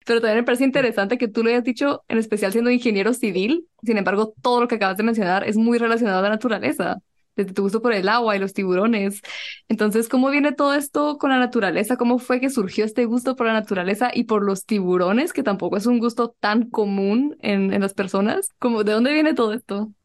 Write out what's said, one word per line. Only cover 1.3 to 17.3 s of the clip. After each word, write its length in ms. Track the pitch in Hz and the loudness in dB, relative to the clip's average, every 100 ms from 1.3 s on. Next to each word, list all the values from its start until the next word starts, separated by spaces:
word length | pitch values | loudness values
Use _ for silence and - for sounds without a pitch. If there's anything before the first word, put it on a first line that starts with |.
| 226 | 0
lo 60 | 226 | 2
hayas 140 | 247 | 2
dicho, 400 | 240 233 285 - - | 0 0 -2 -2 -2
en 100 | 226 | -2
especial 340 | 220 214 196 | 0 -2 0
siendo 200 | 226 240 | 0 2
ingeniero 420 | 247 240 196 202 | 2 2 0 0
civil. 540 | 247 220 180 202 339 - _ | 0 -2 0 0 -2 -4 _
Sin 140 | 220 214 | -2 0
embargo, 360 | 185 202 220 - | 0 0 -2 -2
todo 200 | 262 240 | 0 2
lo 60 | 240 | 2
que 80 | 220 | 0
acabas 220 | 196 190 | 0 0
de 60 | |
mencionar 400 | 226 226 180 190 - | 0 0 0 0 0
es 100 | 214 | 0
muy 200 | 226 240 | 2 2
relacionado 420 | 233 233 233 185 | 2 2 2 2
a 40 | |
la 60 | 202 | 0
naturaleza, 680 | 214 247 196 214 311 180 190 - _ _ - | 0 -2 -2 -2 -2 -4 -6 -10 _ _ -6
desde 180 | 196 | -4
tu 100 | 190 | -2
gusto 180 | 196 220 | -2 0
por 120 | 240 | 0
el 160 | 208 190 | 0 0
agua 260 | 233 226 196 | 0 0 0
y 40 | |
los 140 | 196 | -2
tiburones. 680 | 196 190 180 220 220 196 202 - - - - - | -4 -2 2 2 2 -2 -6 -12 -16 -16 -14 -6
Entonces, 400 | 220 214 220 226 | -2 0 0 0
¿cómo 200 | 254 269 | 2 2
viene 200 | 285 285 | 2 0
todo 200 | 294 285 | 2 0
esto 440 | 285 285 294 294 294 | 0 -2 -2 -2 0
con 120 | 277 | 0
la 80 | 262 | 2
naturaleza? 580 | 247 247 196 170 208 247 | 2 0 0 0 0 0
¿Cómo 220 | 240 247 | 2 0
fue 200 | - 254 | 0 -2
que 80 | 262 | 0
surgió 360 | 262 196 - 214 | -2 -2 -2 -2
este 200 | 220 233 | 0 0
gusto 300 | 247 254 254 | 0 -2 -2
por 120 | 226 | 0
la 60 | |
naturaleza 580 | 220 214 185 175 208 247 | 0 0 -2 -2 -2 0
y 120 | - 233 | -2 0
por 180 | 214 | 0
los 220 | 202 190 - | 0 -2 -2
tiburones, 680 | 208 180 180 180 220 349 | -2 2 2 2 2 0
que 100 | - | -2
tampoco 340 | 233 190 175 185 | -2 -2 -2 -2
es 80 | 220 | 0
un 140 | 240 | 2
gusto 360 | 233 233 233 - | 0 -2 -4 -2
tan 300 | 208 220 226 | -2 0 0
común 680 | 226 202 196 196 220 294 | -2 -2 0 0 0 0